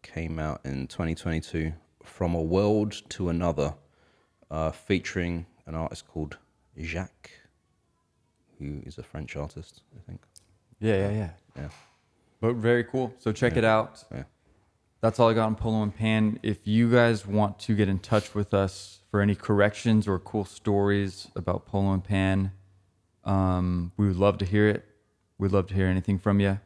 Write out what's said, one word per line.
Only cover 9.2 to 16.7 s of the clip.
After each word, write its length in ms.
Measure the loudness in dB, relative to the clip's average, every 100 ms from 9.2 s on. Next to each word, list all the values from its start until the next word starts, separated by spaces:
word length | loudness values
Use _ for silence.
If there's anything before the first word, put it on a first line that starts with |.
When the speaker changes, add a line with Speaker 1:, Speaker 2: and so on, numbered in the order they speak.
| -10
Speaker 1:
artist, 460 | -8 -10 -12 -18 _ _
I 60 | -20 -18
think. 140 | -18 _ -20 _ _ _ _
Speaker 2:
Yeah, 160 | 0
yeah, 160 | 2 0
yeah. 180 | -2 -4 -10 _
Speaker 1:
Yeah. 140 | -14 -14 -14 _ _ _ _ _ _
Speaker 2:
But 140 | -2
very 280 | 0 2 2
cool. 300 | 2 -2 -4 -4
So 140 | -4
check 220 | 0 2
Speaker 1:
Yeah. 60 | 4
Speaker 2:
it 60 |
out. 380 | 4 4 0 -10 -14
Speaker 1:
Yeah. 120 | -14 -14 _ _ _ _ _ _ _
Speaker 2:
That's 180 | 0 4
all 100 | 4
I 40 |
got 120 | 4
on 100 | 0
Polo 280 | 0 0 0
and 120 | -2
Pan. 440 | -2 0 2 2 0
If 240 | -6 -4
you 240 | 0